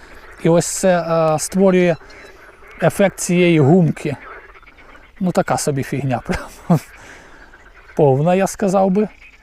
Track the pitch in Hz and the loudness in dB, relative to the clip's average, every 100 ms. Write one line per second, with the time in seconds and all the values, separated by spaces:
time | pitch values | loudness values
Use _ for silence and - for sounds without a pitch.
0 | - - - - 165 170 - - 190 175 | -20 -20 -20 -4 0 2 0 -2 0 0
1 | 165 165 160 156 - 190 196 185 180 156 | 0 0 0 -2 -2 2 2 4 2 0
2 | - - - - - - - - 170 - | -8 -20 -20 -20 -20 -20 -20 -4 -2 0
3 | 196 - - 175 175 165 135 175 156 - | 0 -2 -2 0 2 4 4 4 2 -2
4 | 147 131 - - - - - - - - | -8 -10 -14 -20 -20 -20 -20 -20 -20 -20
5 | - - 185 170 175 127 - 139 123 135 | -20 -6 -2 -2 -2 -2 -2 -4 -6 -6
6 | 139 120 - - - - - 170 - - | -4 -6 -6 -8 -8 -12 -2 -2 -2 -18
7 | - - - - - - - - - - | -20 -20 -20 -20 -20 -20 -20 -20 -10 0
8 | 147 131 160 185 196 - 196 190 190 190 | 2 2 0 0 -2 -2 -2 0 0 0
9 | 214 - - - | -4 -8 -20 -18